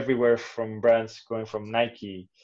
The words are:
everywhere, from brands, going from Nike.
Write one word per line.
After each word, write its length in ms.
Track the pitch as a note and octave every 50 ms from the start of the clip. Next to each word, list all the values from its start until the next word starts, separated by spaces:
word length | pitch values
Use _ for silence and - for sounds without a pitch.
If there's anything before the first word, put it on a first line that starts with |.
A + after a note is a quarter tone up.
everywhere, 360 | C3 B2+ C3 A#2+ A#2+ A#2+ A#2
from 440 | A#2 - - - - A#2 A2 A2 G#2+
brands, 420 | G2+ A#2+ A#2 A2+ A2 A2 - - - _
going 160 | A#2 A2+ A2
from 240 | G#2+ - G#2+ G#2 G#2
Nike. 580 | A2 A#2 A#2+ A#2 A#2+ - G#2+ G2+ F#2+ F#2 F2+ F#2 _ _